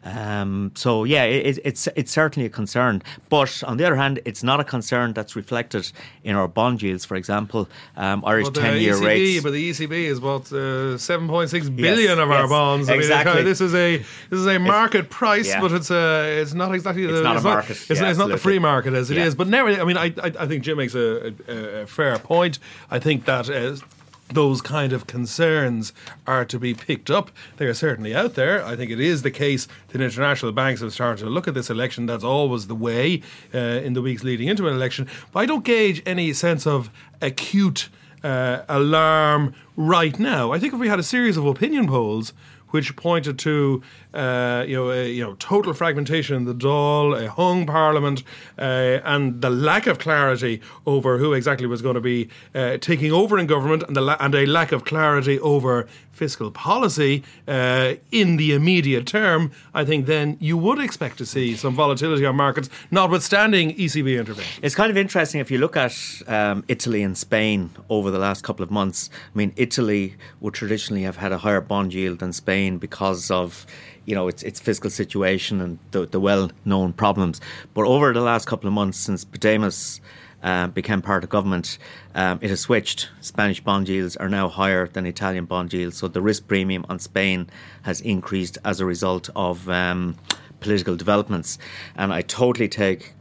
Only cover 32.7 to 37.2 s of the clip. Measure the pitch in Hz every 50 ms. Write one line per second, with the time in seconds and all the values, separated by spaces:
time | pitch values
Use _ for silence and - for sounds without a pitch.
32.7 | 113 110 113 117 117 120 131 165 180 147 - - - - - - - 127 120 117
33.7 | 117 127 147 139 123 127 123 131 123 107 123 131 123 113 120 160 214 202 185 156
34.7 | 135 131 131 123 - - 131 - - - - _ - 180 220 277 311 247 - 247
35.7 | 233 226 214 202 175 151 - 185 180 180 170 160 143 - - 170 165 143 - 151
36.7 | 147 135 120 107 - - - - - -